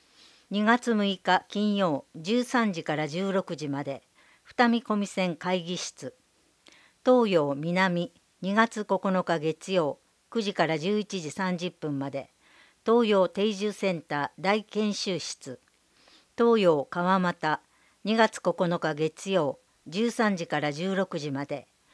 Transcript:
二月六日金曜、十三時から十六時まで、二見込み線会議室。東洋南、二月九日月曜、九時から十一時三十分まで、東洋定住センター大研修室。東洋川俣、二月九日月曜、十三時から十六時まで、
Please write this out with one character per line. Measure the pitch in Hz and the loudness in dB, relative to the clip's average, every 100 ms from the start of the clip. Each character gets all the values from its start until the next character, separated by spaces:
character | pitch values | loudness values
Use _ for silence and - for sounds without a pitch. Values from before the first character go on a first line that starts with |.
| _ _ - _ _ | _ _ -20 _ _
二 | 196 | -2
月 | 214 240 240 | 2 2 2
六 | 220 | 0
日 | 202 190 - 180 - | 0 -2 2 2 0
金 | 202 208 | -2 0
曜、 | 202 185 139 - | 2 0 0 -4
十 | 170 165 240 | -10 -2 -2
三 | 247 254 220 | 0 0 0
時 | 170 | -2
か | - | -4
ら | 151 156 | -4 -2
十 | 165 196 | -4 -2
六 | 190 185 160 | -2 -2 -6
時 | 147 | -6
ま | 139 | -4
で、 | 135 135 - _ _ _ | -6 -10 -14 _ _ _
二 | - - 240 | -10 0 2
見 | 233 | 2
込 | 226 | 0
み | 214 202 | -2 -2
線 | - 185 | -2 -2
会 | 160 180 185 | -2 -2 -2
議 | 170 180 | -2 -8
室。 | - - 131 - _ _ _ _ _ - _ _ | -8 -12 -14 -14 _ _ _ _ _ -20 _ _
東 | - 254 226 | 4 6 6
洋 | 175 143 139 | 4 2 0
南、 | 160 180 190 175 175 - _ _ | -2 2 2 2 -4 -10 _ _
二 | 180 | -2
月 | 208 226 - | 2 2 0
九 | 208 190 202 175 | -2 -2 0 0
日 | 160 165 | 0 0
月 | 156 156 - | -2 -4 -2
曜、 | 185 151 - _ _ _ | 0 0 -4 _ _ _
九 | 226 | -6
時 | 202 | -4
か | 190 160 | -2 0
ら | 156 | 0
十 | 165 214 | -2 -2
一 | 208 190 | -4 -6
時 | 156 | -8
三 | - 190 180 | -4 -4 -4
十 | 180 | -6
分 | - 156 139 | -8 -8 -6
ま | 135 | -6
で、 | 135 127 _ _ _ _ _ - | -8 -12 _ _ _ _ _ 2
東 | 233 220 | 4 6
洋 | 202 175 | 4 4
定 | - 214 | 2 -2
住 | 196 208 | 0 -4
セ | 196 196 | -2 -2
ン | 170 | -4
タ | - 147 143 - | -4 -4 -4 -4
ー | |
大 | 180 214 | -2 -2
研 | 202 202 214 | -2 -2 -2
修 | 196 - 175 | -2 -4 -4
室。 | - - - 123 _ _ _ _ _ _ _ - | -6 -12 -14 -16 _ _ _ _ _ _ _ 0
東 | 233 226 | 4 6
洋 | 185 151 | 6 4
川 | 131 175 175 190 | 0 -2 2 2
俣、 | 180 170 156 151 - _ _ _ | 2 -2 -2 -4 -6 _ _ _
二 | - 220 | -2 2
月 | 220 - | 2 2
九 | 185 170 175 170 | -2 0 0 0
日 | 160 | -2
月 | 147 156 - 190 | -2 -2 -4 -2
曜、 | 190 143 - _ _ - | 0 0 -4 _ _ -10
十 | 165 233 | -2 -2
三 | 220 220 185 | 0 0 0
時 | 170 | -2
か | 151 | -2
ら | 147 | -2
十 | 143 185 | -2 -2
六 | 190 190 170 | -2 -2 -4
時 | 147 | -6
ま | 135 143 | -6 -6
で、 | 143 - _ _ | -8 -12 _ _